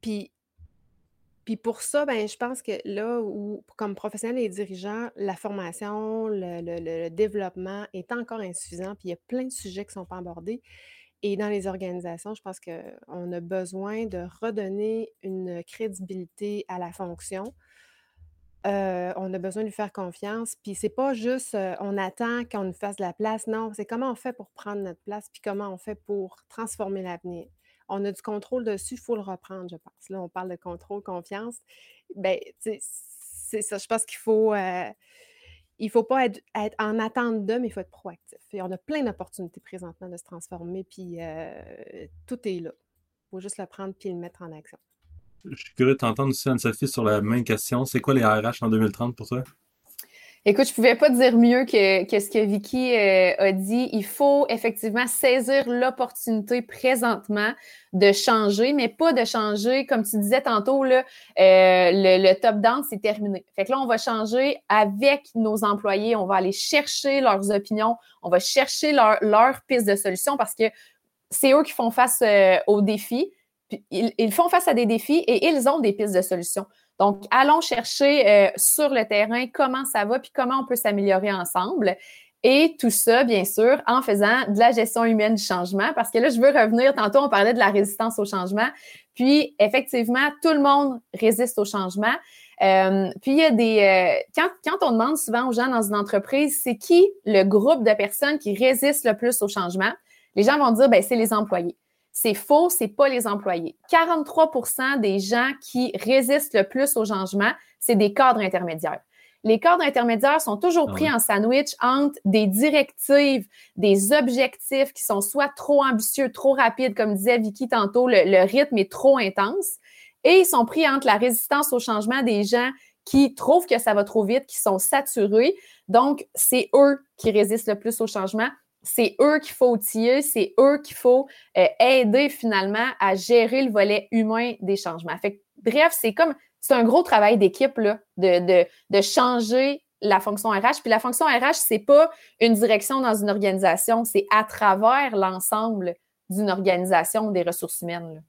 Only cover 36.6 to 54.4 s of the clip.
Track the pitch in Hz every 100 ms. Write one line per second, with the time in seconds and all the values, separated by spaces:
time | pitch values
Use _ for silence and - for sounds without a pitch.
36.6 | 214 - 214 220 220 254 240 226 196 226
37.6 | 240 208 180 _ 196 170 _ - _ 202
38.6 | 185 185 _ 302 254 185 180 - 175 -
39.6 | _ 185 180 165 185 175 - 170 - 175
40.6 | 170 185 185 - 185 170 165 160 165 -
41.6 | - - - - - - _ 247 220 185
42.6 | 165 - _ _ _ _ _ 190 190 -
43.6 | 190 - 190 190 202 175 175 _ 170 156
44.6 | 156 _ _ _ _ - _ _ - 135
45.6 | - _ 127 135 120 107 135 131 - 123
46.6 | 123 107 139 - 110 104 104 117 117 107
47.6 | - 123 131 127 - 135 110 107 110 120
48.6 | 117 110 110 98 120 123 113 123 131 _
49.6 | _ _ _ - - - - _ - 208
50.6 | 269 - 233 233 294 247 254 233 240 247
51.6 | 262 220 196 190 180 208 202 226 214 202
52.6 | 208 254 254 240 202 190 185 - 196 190
53.6 | 190 233 254 220 202 - 285 285